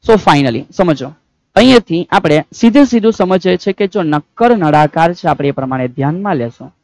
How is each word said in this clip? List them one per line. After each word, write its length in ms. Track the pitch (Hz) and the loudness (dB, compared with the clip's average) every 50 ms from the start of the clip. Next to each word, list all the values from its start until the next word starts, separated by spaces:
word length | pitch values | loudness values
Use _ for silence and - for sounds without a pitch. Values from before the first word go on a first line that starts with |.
| _ | _
So 120 | - 226 196 - | 2 0 2 4
finally 360 | 196 160 143 139 131 113 113 143 _ - | 2 2 2 2 0 -4 -6 -8 _ -4
સમજો, 320 | - 190 175 151 131 131 135 156 _ _ _ _ _ _ _ _ | -2 0 0 0 -4 -6 -14 -16 _ _ _ _ _ _ _ _
અહીંયાથી 480 | 190 226 262 262 233 190 _ 165 170 175 _ - | 2 4 6 4 4 2 _ -6 -6 -4 _ -2
આપણે 200 | 202 - 165 147 156 151 _ - - | -2 0 0 0 0 -2 _ -8 0
સીધે 240 | - 233 214 285 285 247 | 0 2 4 4 2 4
સીધું 220 | 233 226 202 226 214 - | 2 0 0 -2 0 0
સમજીએ 380 | 202 180 185 185 - 190 180 175 - | -2 -2 -2 -2 0 -2 -4 -2 -4
છે 100 | 202 196 _ | -6 -4 _
કે 80 | 208 190 - | -6 -4 -4
જો 100 | 214 175 | -4 -4
નક્કર 480 | 156 151 151 - _ _ - 233 240 240 | -2 -4 -4 -6 _ _ -2 0 0 2
નળાકાર 520 | 214 170 151 147 151 151 151 - 165 165 170 175 175 | 2 0 2 2 2 2 2 0 0 -2 -2 -2 -4
છે 60 | - 165 | -4 -4
આપણે 180 | 151 - 147 143 135 | -4 -2 -4 -4 -4
એ 20 | |
પ્રમાણે 300 | - 131 131 131 131 127 123 123 | -4 -6 -6 -6 -6 -6 -6 -6
ધ્યાનમાં 400 | 139 135 143 156 180 202 202 180 135 | -4 -4 -4 -4 -4 -6 -6 -4 -4
લેશું 280 | 120 117 117 _ 123 139 _ _ | -6 -8 -10 _ -20 -20 _ _